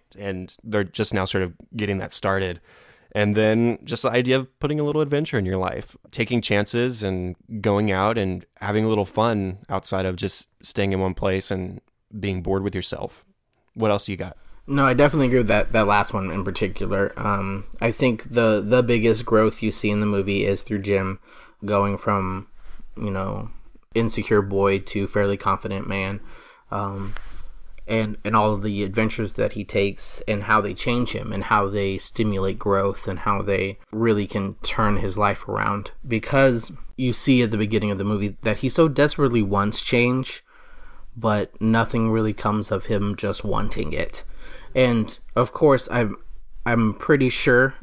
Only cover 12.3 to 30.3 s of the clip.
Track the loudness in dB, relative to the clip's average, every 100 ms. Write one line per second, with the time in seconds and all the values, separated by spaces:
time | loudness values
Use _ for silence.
12.3 | -4 -2 0 0 -4 -6 -6 -8 -12 _
13.3 | _ _ _ _ -2 0 2 -2 -8 -8
14.3 | -12 -20 -16 -2 2 4 6 4 4 4
15.3 | 4 4 4 4 4 4 4 2 -2 -4
16.3 | -4 -4 -2 -4 -2 -2 0 0 -2 -2
17.3 | -2 -2 -6 -8 -2 -2 2 0 0 -2
18.3 | 2 4 4 4 4 4 4 4 2 4
19.3 | 4 4 2 -2 0 0 0 2 0 0
20.3 | 0 0 0 -2 -4 0 0 0 -6 -12
21.3 | -20 -20 _ 0 2 2 0 0 0 0
22.3 | -4 -8 -14 -12 -12 -10 -8 -4 -4 -4
23.3 | -6 -8 -12 -16 -20 -6 -2 0 0 2
24.3 | 2 2 2 2 2 0 -4 -2 0 0
25.3 | 0 0 -2 -2 -6 -4 -4 -4 -6 -10
26.3 | -16 -20 -20 -10 -6 -4 -6 -6 -6 -6
27.3 | -8 -8 -10 -12 -10 -2 0 0 -4 0
28.3 | 2 2 0 -2 -2 -2 0 0 0 -4
29.3 | -2 -2 -2 -4 0 0 -2 -8 -8 -4